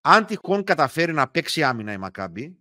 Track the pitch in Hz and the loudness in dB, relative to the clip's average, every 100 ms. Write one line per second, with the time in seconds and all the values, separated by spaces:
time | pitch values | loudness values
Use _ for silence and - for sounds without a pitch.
0 | 143 202 214 208 - 202 196 160 139 156 | 4 4 4 -6 -2 -2 0 2 2 2
1 | 170 156 131 170 160 160 139 120 104 101 | -2 0 -2 -2 -4 -2 0 -2 -6 -8
2 | 95 92 95 85 147 185 | -10 -10 -10 -10 -14 -16